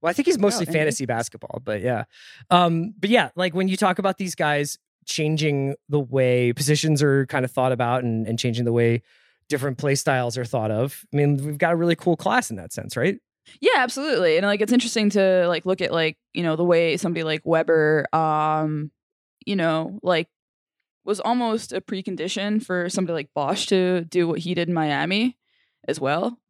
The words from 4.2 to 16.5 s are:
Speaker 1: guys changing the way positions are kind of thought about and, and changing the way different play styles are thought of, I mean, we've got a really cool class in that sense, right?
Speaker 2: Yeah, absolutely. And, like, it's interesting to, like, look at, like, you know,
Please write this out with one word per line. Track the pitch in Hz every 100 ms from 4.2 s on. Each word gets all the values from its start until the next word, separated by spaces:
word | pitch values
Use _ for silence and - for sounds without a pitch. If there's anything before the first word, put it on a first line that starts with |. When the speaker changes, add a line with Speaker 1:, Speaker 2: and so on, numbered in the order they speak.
| 185 -
Speaker 1:
guys | 156 147 143 - _ _ -
changing | - 151 156 156 143 139 139 _
the | 147
way | 131 135 127 123 123
positions | 120 139 151 160 147
are | 147 139 131
kind | 143
of | 127
thought | - 131
about | 123 120 127
and, | 123 110 110
and | 113
changing | 127 117
the | 120
way | 117 117 117 - _ _ _ _
different | 147 139 123
play | 147 139
styles | - 131 123 117
are |
thought | 117 127 110
of, | 107 135 - -
I | 143
mean, | 143 143
we've | 143 147
got | 170
a | 170
really | 170 165
cool | - 165
class | 196 233 -
in | 98
that | 87
sense, | - 104 -
right? | 143 - _ _ _ -
Speaker 2:
Yeah, | - 440
absolutely. | 254 254 294 233 175 160
And, | 196
like, | 202
it's | 208
interesting | 247 240 226 208
to, | 202 190 185 175
like, | 165 185
look | 185
at, | 175
like, | 170 160 151 _
you | -
know, | 170